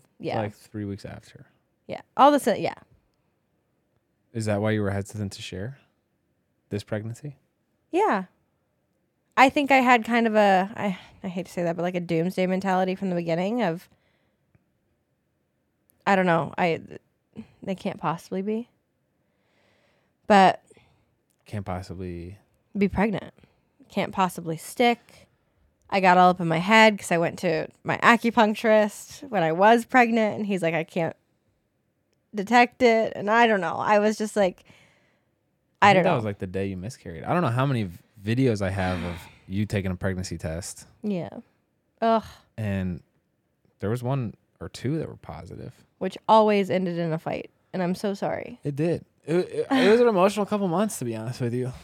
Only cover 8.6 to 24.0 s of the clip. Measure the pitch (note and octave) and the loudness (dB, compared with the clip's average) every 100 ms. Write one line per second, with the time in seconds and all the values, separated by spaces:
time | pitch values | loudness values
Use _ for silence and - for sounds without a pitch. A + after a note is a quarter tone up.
8.6 | _ _ _ _ _ _ _ - C4 D4+ | _ _ _ _ _ _ _ 4 4 4
9.6 | C#4 C4+ B3 B3 A3 A#3 A3+ G#3+ G3+ F#3 | 2 4 6 4 2 0 2 4 4 4
10.6 | G3+ - G3+ F3+ - - G3 F3+ F3 F#3 | 2 -4 -4 -6 -12 -12 -8 -8 -8 -4
11.6 | E3+ E3+ F3+ F3+ F3 E3 F3+ F#3+ F#3 F#3+ | -4 -2 -4 -4 -2 0 0 0 0 0
12.6 | G3 F#3 F#3 F#3+ F#3+ F3 E3+ E3 F#3+ B3 | 0 0 0 -2 -4 -4 -2 -2 -2 -2
13.6 | F#3 E3 - _ _ _ _ _ _ _ | -2 -4 -10 _ _ _ _ _ _ _
14.6 | _ _ _ _ _ _ _ _ _ _ | _ _ _ _ _ _ _ _ _ _
15.6 | _ _ _ _ - F#3+ F3+ E3 C#3+ - | _ _ _ _ 0 2 4 2 0 -2
16.6 | F3 D#3 - - - _ _ A3 - _ | -2 -2 -8 -20 -20 _ _ -20 -20 _
17.6 | G3 F#3 F#3+ - D#3 E3+ - F#3+ G3+ A3 | -10 -8 -8 -6 -6 -6 -8 -8 -6 -6
18.6 | A#3+ _ _ _ _ _ _ _ _ _ | -8 _ _ _ _ _ _ _ _ _
19.6 | _ _ _ _ _ _ - G3 F#3 - | _ _ _ _ _ _ 4 6 6 4
20.6 | _ _ _ _ _ _ _ _ - G#2 | _ _ _ _ _ _ _ _ -12 -10
21.6 | F#2+ F2+ F#2 F2+ F2+ E2+ F2 G#2 _ _ | -8 -8 -10 -12 -12 -12 -14 -18 _ _
22.6 | _ G3+ G3 - G#3+ F#3+ - - _ _ | _ -2 -2 0 -2 -4 -10 -20 _ _
23.6 | _ _ _ G3+ | _ _ _ -6